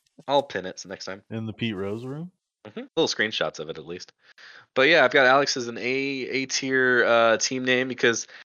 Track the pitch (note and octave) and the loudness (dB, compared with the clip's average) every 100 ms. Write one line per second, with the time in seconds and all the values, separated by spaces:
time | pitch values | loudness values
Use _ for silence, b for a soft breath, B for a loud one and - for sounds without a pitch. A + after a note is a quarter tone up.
0 | _ _ - C#3 - - F#2 - F2+ F#2+ | _ _ -2 0 0 -4 -8 -10 -14 -14
1 | - G2 - A2+ A2 G2+ A#2 F#2+ G2 A2 | -12 -14 -12 -10 -10 -6 -6 -4 -6 -8
2 | B2+ C#3+ F3 _ _ _ G#2+ A3 C#4 - | -10 -12 -14 _ _ _ -20 -16 -8 -2
3 | D3+ - A2 - D#2+ - D#2 E2 D#2 F2+ | 0 0 -4 -2 -6 -6 -12 -12 -12 -14
4 | - _ B B B B B - C3+ E3 | -16 _ B B B B B 0 4 6
5 | B2+ C#3+ B2+ C3+ C#3 C#3 A#2 A#2 A2+ C3+ | 6 6 6 6 4 -2 -6 -6 -4 -4
6 | C#3 C3+ - C3 C3 - C3+ C3 B2+ B2 | -4 -6 -6 -6 -4 -4 0 2 4 4
7 | G2+ A#2 A2+ A2 - C3 B2+ B2+ C3 A#2+ | 4 6 4 4 0 -2 0 0 0 0
8 | B2 A2+ - B | 2 0 -4 B